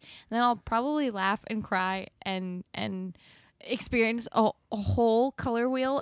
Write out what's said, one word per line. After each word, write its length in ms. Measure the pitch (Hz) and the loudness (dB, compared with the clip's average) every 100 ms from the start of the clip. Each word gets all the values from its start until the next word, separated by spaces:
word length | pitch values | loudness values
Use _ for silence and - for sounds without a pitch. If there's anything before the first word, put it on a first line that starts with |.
| - - - | -20 -20 -6
And 80 | 226 | 0
then 60 | |
I'll 120 | 240 226 | 2 2
probably 540 | - 226 262 302 277 | -2 -2 0 0 -2
laugh 300 | 202 190 214 - | 0 0 -2 -4
and 160 | 220 | -6
cry 440 | 202 190 185 190 - _ | -2 -2 0 -2 -6 _
and, 420 | - 190 185 180 - - | -6 -4 -4 -8 -10 -6
and 420 | 214 190 185 175 - - _ _ | -4 -4 -8 -12 -20 -20 _ _
experience 680 | - 240 - 247 226 233 226 | -6 -4 0 2 2 0 0
a, 180 | - 220 - _ | 2 2 2 _
a 40 | 214 | -4
whole 540 | 202 - 233 226 262 | 0 2 4 4 2
color 360 | - 269 233 240 | 0 -2 0 0
wheel 320 | 262 262 277 | 0 0 0